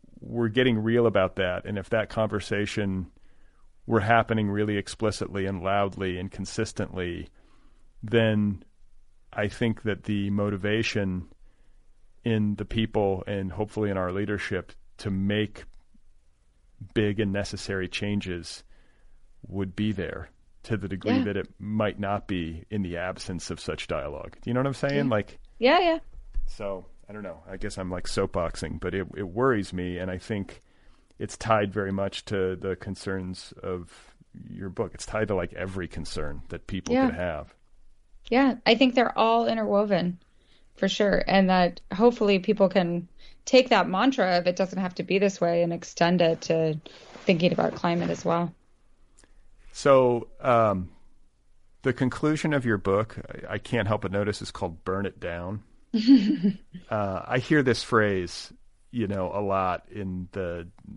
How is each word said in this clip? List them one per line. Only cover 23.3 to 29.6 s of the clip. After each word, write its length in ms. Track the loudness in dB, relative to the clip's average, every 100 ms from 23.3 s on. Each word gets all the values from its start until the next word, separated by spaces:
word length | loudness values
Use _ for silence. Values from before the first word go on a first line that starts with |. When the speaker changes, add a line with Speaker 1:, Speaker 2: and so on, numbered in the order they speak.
| -8 -8
Speaker 1:
of 80 | -8
such 280 | -6 -8 -4
dialogue. 500 | -6 -6 -8 -12 -12
Do 80 | -4
you 40 | 0
know 60 |
what 60 | 0
I'm 60 |
saying? 320 | -2 -2 0 2
Speaker 2:
Yeah. 60 |
Speaker 1:
Like, 280 | 0 0 -10 -20 0
Speaker 2:
Yeah, 200 | 4 6
yeah. 200 | 4 0 -4 -16 -6 -2 -2
Speaker 1:
So 380 | -2 -6 -6 -10 -20 -16
I 60 |
don't 100 | -12
know, 200 | -10 -12 -14
I 80 | -8
guess 200 | -8 -6
I'm, 140 | -6
like, 140 | -4 -4
soapboxing, 760 | -2 0 0 -4 -4 -8 -6
but 160 | -4 -4
it, 120 | -6 -8
it 80 |
worries 480 | -8 0 2 2